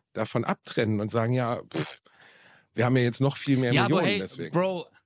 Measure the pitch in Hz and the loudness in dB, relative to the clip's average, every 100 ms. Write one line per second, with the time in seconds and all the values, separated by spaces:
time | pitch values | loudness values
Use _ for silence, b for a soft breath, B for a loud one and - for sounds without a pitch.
0 | _ - 113 123 110 202 - - 110 107 | _ -6 -4 -2 -4 -6 -6 -2 0 0
1 | 107 117 113 127 120 120 - 85 147 - | -2 -2 0 0 -2 -4 -6 -6 -6 -10
2 | b b b b b b b - 120 131 | b b b b b b b 0 2 4
3 | 123 117 135 - - 131 127 139 - 180 | 2 2 0 0 0 2 4 2 4 2
4 | 180 202 190 - 85 165 190 180 - _ | 2 0 -4 -10 -4 0 0 -4 -10 _